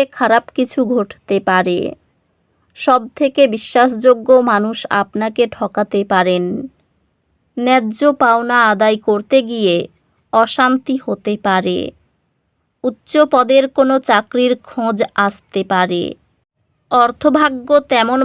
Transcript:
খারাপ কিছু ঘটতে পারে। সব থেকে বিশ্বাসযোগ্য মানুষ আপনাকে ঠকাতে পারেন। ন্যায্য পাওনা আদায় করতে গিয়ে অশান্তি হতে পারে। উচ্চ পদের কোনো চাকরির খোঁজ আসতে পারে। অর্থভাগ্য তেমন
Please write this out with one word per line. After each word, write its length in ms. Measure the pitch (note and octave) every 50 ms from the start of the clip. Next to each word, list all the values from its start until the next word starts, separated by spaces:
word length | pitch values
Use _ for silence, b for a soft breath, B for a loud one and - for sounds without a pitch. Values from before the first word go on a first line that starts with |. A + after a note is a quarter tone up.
| C#4 C4+
খারাপ 340 | - - B3+ A3 A3+ A#3+ - - -
কিছু 260 | - B3+ B3 - - B3+
ঘটতে 500 | G#3+ B3 A#3+ G3+ - - _ _ - G3+ G3
পারে। 380 | G3 - F#3+ F#3 F3+ F#3 F3+ F3 - - - - _ _ _ _ _ _ _ _ _ _ _ _ _ _ _
সব 240 | - - - B3+ B3+ A3+ B3+ -
থেকে 280 | - D4 C4+ C4+ - C#4
বিশ্বাসযোগ্য 840 | B3 G#3+ A3 - - - B3 A#3+ B3+ B3 G#3+ A#3+ B3+ B3 A3+ A3 - C4 B3+ B3
মানুষ 360 | A#3+ A3 G#3 G#3 A3 A3+ - - -
আপনাকে 520 | - G3+ G3 G3+ - G#3 G#3+ A3 A3 - A#3+ A3+ -
ঠকাতে 480 | - A3+ G3 - G#3 G#3 - - G3+ G3+
পারেন। 400 | G3+ G#3 F#3 F3+ F#3 F3+ F3+ F3+ F3 G3+ A3+ C4+ C4 _ _ _ _ _ _ _ _ _ _ _ _ _ _ _ _ -
ন্যায্য 440 | - A#3+ B3+ B3+ C4 A3+ G#3+ A3 - C#4+ D4 C#4
পাওনা 440 | - C4+ A#3+ A#3 A#3 A#3 A#3+ A#3+ A#3+ A#3
আদায় 340 | G#3+ G#3 G3 A3 G#3+ A3 G#3+ -
করতে 340 | - G#3 G#3 G#3 - C#4 C4+ A#3+
গিয়ে 340 | A3+ A#3+ A3+ G#3+ F#3 E3+ E3+ - - _ _ _ _ _ _ _ _ -
অশান্তি 640 | A3+ A3+ A3+ - - B3+ B3+ C4 C4 C4 - C4
হতে 380 | C4 - - G#3 G3 - G#3 G#3 G#3 -
পারে। 340 | G#3 F#3+ F#3 F#3 F#3 F3+ F3+ - - - _ _ _ _ _ _ _ _ _ _ _ _ _ _ _ _ _ -
উচ্চ 280 | B3+ G#3+ - _ - - D4+ D4+ D4
পদের 340 | - C4 B3 A3+ C4 C4+ C4+ C4+
কোনো 260 | C4+ - C4+ C4 C4+ C4+
চাকরির 520 | C4 - A3+ G#3 G#3+ - - B3 B3 B3 B3+ B3 _
খোঁজ 340 | - - - A3+ A3+ A3+ G3+ - - -
আসতে 440 | - G3+ G3+ G3 - _ _ - G3 F#3+ F#3+
পারে। 340 | G3 F#3 F#3 F3+ F3 F3 F3 - - - _ _ _ _ _ _ _ _ _ _ _ _ _ -
অর্থভাগ্য 800 | G#3 B3 A#3+ A#3+ B3 - - D4+ C4 D4+ D4+ D4 C4+ B3+ A#3+ B3+ D4 F#3+ -
তেমন 340 | - C4 A#3+ A3+ A3+ B3 C4